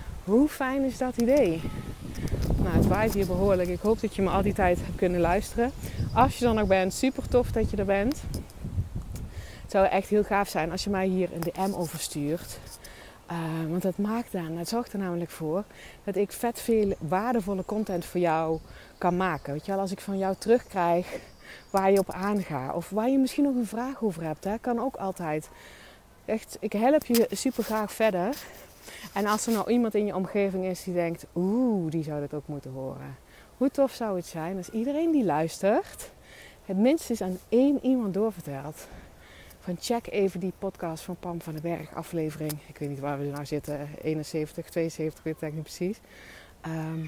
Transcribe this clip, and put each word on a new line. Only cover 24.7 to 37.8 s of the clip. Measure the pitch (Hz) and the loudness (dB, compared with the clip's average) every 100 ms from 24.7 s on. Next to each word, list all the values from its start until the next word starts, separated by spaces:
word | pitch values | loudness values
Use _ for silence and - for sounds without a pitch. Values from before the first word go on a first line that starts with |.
| 233 | 0
ook | 262 - | -2 -4
altijd. | 190 185 165 151 - - - - - - - - - | -6 -4 -2 -2 -4 -18 -20 -20 -20 -20 -20 -16 -4
Echt, | 220 - - | -4 -4 -8
ik | 226 | -4
help | 202 240 302 - | 2 4 4 4
je | 233 214 | 4 4
super | 196 269 240 | 2 -2 -2
graag | 214 220 208 | -2 -2 -2
verder. | - 220 185 196 294 - - - - - - - | 2 2 2 -2 -4 -10 -18 -20 -20 -20 -16 -8
En | 202 202 | -4 0
als | 214 - | 0 2
er | |
nou | 220 - | 0 2
iemand | 240 226 214 | 2 2 0
in | 208 | 0
je | 190 | -2
omgeving | 185 208 196 185 185 | -2 0 0 0 -4
is | 175 | -4
die | 190 | -2
denkt, | 175 170 170 - 175 | 0 0 -2 -6 -2
"Oeh, | 185 233 254 202 160 | 2 2 2 2 0
die | 160 | -2
zou | 151 147 | -2 -4
dit | 143 | -4
ook | 151 143 | -6 -8
moeten | 143 135 | -10 -8
horen." | 131 131 127 123 131 - - - - | -8 -8 -8 -12 -16 -20 -20 -20 0
Hoe | 269 | 0
tof | - 269 | 4 2
zou | - 220 185 | 2 -4 -4
het | - | -4
zijn | 165 165 190 | -6 -6 -6
als | 175 | -6
iedereen | 220 240 294 339 | -4 -2 0 2
die | 302 196 | 4 4
luistert | 147 160 - 196 269 - - - - - - - - - | 2 0 0 2 2 0 -10 -16 -18 -20 -20 -20 -20 -4
het | 190 | 4
minstens | 240 330 - 233 | 4 4 0 -4
aan | 185 185 - | -2 -6 0
één | 233 277 277 | 4 6 4